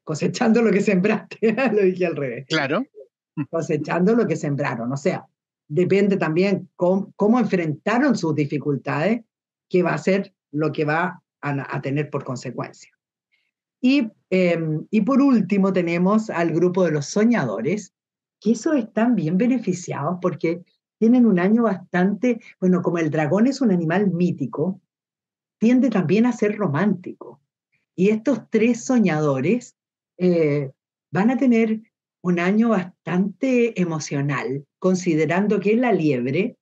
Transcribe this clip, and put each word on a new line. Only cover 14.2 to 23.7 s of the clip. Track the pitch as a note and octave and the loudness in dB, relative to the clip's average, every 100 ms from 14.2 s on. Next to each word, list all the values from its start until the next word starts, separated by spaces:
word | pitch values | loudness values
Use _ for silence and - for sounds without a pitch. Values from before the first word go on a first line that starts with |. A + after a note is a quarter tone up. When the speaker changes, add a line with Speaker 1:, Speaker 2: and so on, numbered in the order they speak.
| - | -2
Speaker 1:
em, | F#3 F3+ E3 D#3+ D#3 - | 2 2 0 -2 -4 -2
y | G#3+ | 0
por | F#3+ C4+ | 2 4
último | C#4 A3+ F3+ G3+ G3 | 4 4 2 2 2
tenemos | F#3 E3+ F3 F3+ A3 - | 0 0 0 2 2 0
al | E3 E3 | -2 0
grupo | D#3+ F3+ F#3 | 2 0 2
de | F3 | 0
los | D3+ C#3+ | 0 -2
soñadores, | G3+ A3+ A3 B2 G2+ D3 G#3+ - _ _ _ _ _ | 2 2 2 0 -2 -4 -4 -8 _ _ _ _ _
que | G#3 | -2
esos | A#3 E4 D4 | 0 0 -2
están | A3 G#3+ A#3+ | -2 -2 0
bien | G#3 D#3 F#3 | 0 0 0
beneficiados | A#3+ B3+ G3 - - C3 D3 F3+ | 0 0 -2 -6 -6 -6 -6 -4
porque | F3+ D3 E3 F3 - _ _ - | -4 -2 -4 -4 -10 _ _ 0
tienen | A3+ B3+ A3+ | 2 4 4
un | F3+ | 4
año | F#3 A3+ | 2 2
bastante, | A3+ F#3+ - F3+ F#3+ F#3+ B3 A#3 - - | 0 -2 -4 0 0 0 -2 -2 -8 -2
bueno, | F#3 F3+ | 0 2
como | F3 E3+ | 0 -2
el | D#3 | -2
dragón | D3+ D3 G3 B3 | 0 0 2 2
es | C4+ | 2
un | A#3+ | 0